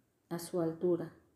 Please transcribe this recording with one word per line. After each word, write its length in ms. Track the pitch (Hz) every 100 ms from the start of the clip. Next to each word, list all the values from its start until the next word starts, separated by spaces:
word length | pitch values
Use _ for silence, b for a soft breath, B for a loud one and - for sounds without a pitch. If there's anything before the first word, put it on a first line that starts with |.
| _ _ -
a 100 | 170
su 240 | 170 185
altura. 500 | 165 165 180 170 165 - _